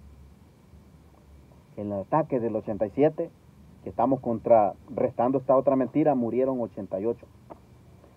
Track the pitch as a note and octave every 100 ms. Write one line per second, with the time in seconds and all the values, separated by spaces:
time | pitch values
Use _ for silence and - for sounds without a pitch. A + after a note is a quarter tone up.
0 | - - - - - - - - - -
1 | - - - - - - - - G#2 G2+
2 | F#2+ D3+ D#3 C3 A2+ G#2+ A2+ G2+ G#2+ B2+
3 | D3+ D#3 E3 - - - - - - -
4 | A#2+ C3 B2+ A2+ A#2 A2+ G2+ - - G#2+
5 | B2+ B2+ A#2+ C3+ C3 C3 C3+ C3+ B2+ D3
6 | D3+ C3 A2+ A#2 C3 C3 A2 - F#2+ F#2+
7 | A2 A2+ - - - - - - - -
8 | -